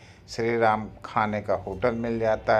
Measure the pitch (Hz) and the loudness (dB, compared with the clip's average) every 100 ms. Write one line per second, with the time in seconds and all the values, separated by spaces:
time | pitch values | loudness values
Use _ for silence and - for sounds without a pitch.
0 | - - - - 117 117 110 110 104 - | -20 -20 -12 -4 0 2 4 2 -2 -14
1 | - 117 107 104 101 92 104 95 123 117 | -4 -2 0 -2 -2 -2 -2 -2 0 0
2 | 117 113 113 110 117 110 | -2 0 0 0 2 4